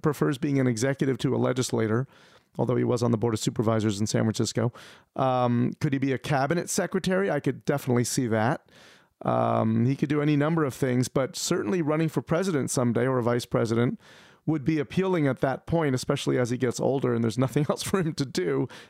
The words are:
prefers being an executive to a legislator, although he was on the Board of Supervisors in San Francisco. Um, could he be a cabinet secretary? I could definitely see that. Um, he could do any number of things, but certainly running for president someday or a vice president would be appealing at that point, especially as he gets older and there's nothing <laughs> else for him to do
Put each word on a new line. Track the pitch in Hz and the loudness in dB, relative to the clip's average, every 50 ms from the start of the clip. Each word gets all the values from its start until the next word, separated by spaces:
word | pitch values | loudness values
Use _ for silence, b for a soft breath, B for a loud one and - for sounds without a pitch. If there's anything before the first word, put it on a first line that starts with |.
prefers | - 156 135 - 156 151 143 | -2 -2 0 0 0 0 0
being | - 147 147 139 135 | -2 -2 0 2 2
an | 127 | 2
executive | 127 117 107 127 135 135 - 147 135 127 | 2 2 2 0 -2 0 0 0 0 0
to | - - 135 120 | 0 0 0 2
a | |
legislator, | 117 123 123 123 127 123 - 120 117 113 107 110 120 135 B B B B B B B B B _ | 2 2 0 0 0 -2 0 0 0 0 0 0 0 -2 B B B B B B B B B _
although | - 123 120 123 | -2 0 0 0
he | 120 123 | 2 2
was | 117 123 107 120 | 0 0 2 2
on | 120 | 2
the | 120 | 2
Board | 107 117 117 110 | 2 0 0 -2
of | - | -2
Supervisors | - 135 113 - 110 113 113 110 104 110 98 98 | -2 -2 -2 0 0 2 2 2 2 0 0 0
in | 110 | -2
San | - - 117 113 | 0 0 2 2
Francisco. | 110 104 - 110 - - 120 113 123 B B B B B B B B - | 0 0 0 -2 -2 -2 -2 -2 -2 B B B B B B B B -6
Um, | - 135 131 127 127 123 120 120 120 123 - - - | -2 -2 0 2 2 2 2 2 0 0 -2 -2 -2
could | - 151 | -2 -2
he | 135 135 | 0 0
be | 135 139 131 | 0 -2 -2
a | |
cabinet | 117 - - 151 131 139 139 170 175 - - | -2 -2 -2 0 0 0 0 0 -2 -2 -2
secretary? | - 208 180 175 - 185 - 185 185 190 196 190 | -2 -2 -2 -2 -2 -2 -2 0 0 0 0 0
I | 151 143 | -2 -2
could | - 139 123 - - | -2 -2 -4 -2 -2
definitely | - 143 139 - 131 120 120 120 | -2 -2 -2 0 0 0 2 0
see | - - 143 127 | 0 0 0 0
that. | 110 113 110 110 123 165 - _ B B B B B B B B B B - - | 2 2 2 2 0 0 -2 _ B B B B B B B B B B -6 -2
Um, | 127 120 120 117 117 117 113 113 110 110 113 117 | 0 0 2 2 2 0 0 0 2 2 2 2
he | 127 139 | 0 0
could | - - | 0 -2
do | 139 147 147 | 0 0 0
any | 143 151 151 | 2 2 2
number | 139 143 156 170 160 151 | 2 2 2 0 0 0
of | 131 - | -2 -2
things, | - - 127 123 127 123 - | -2 -2 0 0 0 0 0
but | - 143 131 117 - | 0 -2 -2 -2 -4
certainly | - - - 170 190 - 202 196 180 | -6 -4 -2 -2 0 0 0 0 0
running | 156 143 151 160 160 | 0 0 0 2 0
for | 156 - 147 | 0 -2 -4
president | - - 165 170 196 196 160 135 120 - | -2 0 0 0 0 0 0 0 0 0
someday | - 131 123 120 107 120 123 | 0 0 0 0 2 0 0
or | 135 131 | 0 0
a | 123 113 | 0 0
vice | 117 120 123 - | 0 0 -2 -2
president | - - 123 120 107 117 117 120 135 226 B B B B B B B B B B | -2 -2 0 0 2 2 2 2 0 -2 B B B B B B B B B B
would | 147 160 151 120 | -2 -2 0 0
be | 165 160 151 | 0 0 0
appealing | 131 - - 180 185 190 185 165 147 | -2 -2 -2 -2 0 2 2 2 2
at | 135 127 - | 0 0 0
that | - 135 131 - - | 0 -2 -2 -4 -4
point, | - 160 170 156 139 127 | -2 0 2 2 2 0
especially | 127 - - 143 - - 143 139 | 0 0 -2 -2 -2 0 0 0
as | 131 123 110 | 2 0 0
he | 127 | 0
gets | 120 127 120 - - | 0 0 -2 0 0
older | - 120 135 139 135 127 120 | 0 0 0 0 0 0 0
and | 117 | 2
there's | 117 117 101 | 0 0 0
nothing | 123 135 131 - 143 151 | 0 0 0 2 0 0
<laughs> | - | 0
else | 185 - - | -2 -2 -2
for | - - 190 | -2 -2 0
him | 160 165 - | 0 -2 -2
to | - 139 | -4 -6
do | 123 - 180 180 165 139 135 135 B B B B | -4 -4 -2 -2 0 0 -2 -2 B B B B